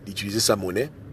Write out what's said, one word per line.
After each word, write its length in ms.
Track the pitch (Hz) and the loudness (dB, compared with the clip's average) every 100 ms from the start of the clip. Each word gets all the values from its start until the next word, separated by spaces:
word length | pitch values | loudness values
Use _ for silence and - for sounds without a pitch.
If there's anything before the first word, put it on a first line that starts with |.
| - | -10
d'utiliser 340 | 92 101 107 | -6 -2 2
sa 160 | 117 104 | 4 4
monnaie. 340 | 92 95 151 - - | 4 0 -2 -6 -16